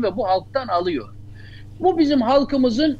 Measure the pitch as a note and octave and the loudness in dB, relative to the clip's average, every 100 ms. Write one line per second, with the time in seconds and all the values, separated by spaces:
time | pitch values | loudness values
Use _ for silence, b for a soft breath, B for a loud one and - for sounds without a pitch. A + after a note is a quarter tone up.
0 | G#3+ F#3+ G3 F#3 - C4+ A#3+ F3 F3+ C#3+ | 0 -2 0 0 -2 -6 -2 -2 0 -4
1 | G2+ - - B B B B - F4+ E4 | -6 -14 -18 B B B B 0 0 4
2 | C#4+ C#4+ A3+ C#4+ C#4 C#4 B3+ A3+ D#4 C4 | 4 4 4 4 4 2 2 2 0 0